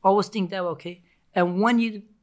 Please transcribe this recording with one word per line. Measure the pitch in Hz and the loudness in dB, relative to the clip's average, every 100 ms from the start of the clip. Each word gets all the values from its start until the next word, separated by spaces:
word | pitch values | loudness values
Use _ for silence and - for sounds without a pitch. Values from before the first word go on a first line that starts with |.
Always | 190 202 196 | 4 2 0
think | 220 185 | -4 -6
that | 190 | -4
way, | 180 | -6
okay? | 151 175 180 _ _ _ | -8 -12 -18 _ _ _
And | - 175 180 | -2 0 2
when | 220 240 | 2 2
you | 233 214 - _ | 0 -6 -18 _